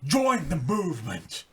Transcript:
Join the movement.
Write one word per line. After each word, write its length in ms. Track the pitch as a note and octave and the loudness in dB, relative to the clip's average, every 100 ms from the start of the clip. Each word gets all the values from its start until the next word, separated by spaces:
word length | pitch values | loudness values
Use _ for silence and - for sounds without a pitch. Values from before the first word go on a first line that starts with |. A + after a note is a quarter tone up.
Join 460 | C3+ C4 C4 A#3+ D3+ | 2 2 4 2 2
the 60 | F3 | -2
movement. 880 | B2+ G#3 F#3+ B2+ A2 F2+ - - - | 2 2 0 -2 -6 -8 -8 -12 -14